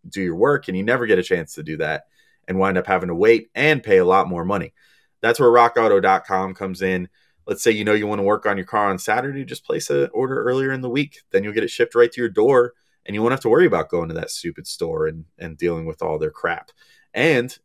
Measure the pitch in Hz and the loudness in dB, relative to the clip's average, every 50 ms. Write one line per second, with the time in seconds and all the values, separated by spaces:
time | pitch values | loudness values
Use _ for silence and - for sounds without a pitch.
0 | _ 90 - 98 92 87 80 92 117 143 143 139 - - 92 95 101 117 127 123 | _ -12 -10 -6 -6 -6 -2 0 2 2 2 0 -4 -6 -6 -4 -2 -2 0 -2
1 | 120 107 98 92 90 - 92 85 80 - - 78 78 78 80 76 78 78 78 76 | 2 2 2 0 2 -2 -2 -4 -4 -8 -12 -14 -10 -10 -6 -4 -4 -4 -4 -6
2 | - _ _ _ _ _ _ _ _ - 95 95 95 98 92 90 - 101 95 90 | -8 _ _ _ _ _ _ _ _ -6 -2 0 0 0 0 -2 0 0 -2 -2
3 | 92 87 85 85 104 113 117 110 - _ - 110 143 156 151 127 - 110 98 92 | -2 -4 -2 2 4 4 4 4 0 _ -4 0 2 2 2 0 2 4 4 4
4 | 90 92 95 98 95 92 90 85 85 92 101 92 80 78 _ _ _ _ _ _ | 6 6 4 4 2 0 -4 -6 -4 -2 -2 -4 -4 -8 _ _ _ _ _ _
5 | _ _ _ - - 117 117 - 131 120 120 120 117 117 - 120 110 107 101 98 | _ _ _ -2 0 0 2 4 4 6 6 6 6 6 4 4 4 6 6 6
6 | 98 95 95 92 - - 95 95 95 95 92 - 101 92 90 87 95 92 92 90 | 4 4 2 2 0 -2 -2 -2 -2 -4 -6 -8 -8 -8 -6 -4 -4 -2 -2 -4
7 | 87 - _ _ _ _ _ _ _ 127 123 - - 117 107 107 104 107 104 107 | -6 -8 _ _ _ _ _ _ _ -8 -8 0 0 0 0 2 2 0 2 2
8 | 104 104 107 101 98 101 107 104 - 104 101 98 90 - 113 107 104 98 95 92 | 0 -2 -2 0 2 0 0 2 0 -2 -2 -2 -6 -4 -2 0 0 0 0 -2
9 | - 110 107 123 131 143 135 139 131 - - - _ - 160 160 - - 143 139 | -2 -2 -2 -2 -2 -4 -8 -10 -10 -12 -14 -16 _ -6 -6 -4 -2 -2 0 0
10 | 139 - - 113 131 131 135 120 110 123 127 135 135 135 135 131 127 123 123 143 | -2 -2 -2 -4 -2 -2 -4 -4 -2 -2 -2 -2 -2 -4 -4 -6 -6 -4 -2 -4
11 | 147 147 - - _ - - 98 101 104 104 113 107 - - - 117 - - 120 | -4 -4 -8 -20 _ -4 -2 -2 -2 0 -2 -2 -2 -2 -2 -2 -2 0 4 4
12 | 120 117 - 127 120 113 92 104 110 135 135 123 123 123 _ _ _ _ _ _ | 4 4 2 -4 -6 -2 0 2 2 4 4 4 2 2 _ _ _ _ _ _
13 | _ - 101 107 113 120 135 135 - 113 117 165 180 - 95 82 80 - 87 85 | _ -8 -4 -2 0 0 0 0 2 2 4 4 4 4 2 0 -2 -2 -4 -4
14 | 82 82 80 82 82 - - - - 85 78 - 87 - - - 85 82 80 78 | -4 -4 -8 -8 -8 -10 -12 -10 -10 -10 -12 -12 -14 -14 -8 -8 -6 -6 -4 -4
15 | 78 78 80 80 80 _ _ _ 82 80 78 - 87 87 82 80 80 80 78 - | -4 -4 -4 -8 -16 _ _ _ -14 -14 -10 -4 -4 -2 -2 -4 -6 -10 -8 -8
16 | 82 80 78 78 78 78 - - - 85 85 82 - _ _ _ _ _ _ _ | -6 -6 -4 -4 -6 -6 -6 -6 -6 -4 -4 -6 -10 _ _ _ _ _ _ _
17 | _ _ - 113 139 165 143 123 120 127 - _ | _ _ -4 0 0 2 2 0 -2 -4 -10 _